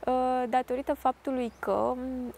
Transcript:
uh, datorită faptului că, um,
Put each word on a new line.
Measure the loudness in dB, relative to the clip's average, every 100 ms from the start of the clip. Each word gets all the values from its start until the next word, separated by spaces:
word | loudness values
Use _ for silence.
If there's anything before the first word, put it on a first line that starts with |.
| 0
uh, | 2 2 0 2
datorită | 0 0 -2 -2
faptului | 0 0 0 -2 -2 -2 -4
că, | 0
um, | 2 2 0 -4 -6 -8